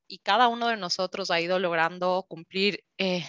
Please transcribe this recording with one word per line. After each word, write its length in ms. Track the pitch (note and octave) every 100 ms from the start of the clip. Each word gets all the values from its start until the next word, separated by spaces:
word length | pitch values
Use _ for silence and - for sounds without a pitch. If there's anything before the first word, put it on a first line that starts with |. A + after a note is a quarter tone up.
| -
y 120 | F#3+
cada 280 | - G#3+ A#3+
uno 200 | A#3 A#3
de 100 | A3
nosotros 540 | F3+ - F#3 - F#3
ha 100 | E3+
ido 180 | E3+ F#3
logrando 640 | F3+ E3 E3 F3+ F3+ F#3 -
cumplir, 560 | E3 E3+ F#3+ G3+ E3+ _ -
eh, 280 | F#3+ F3+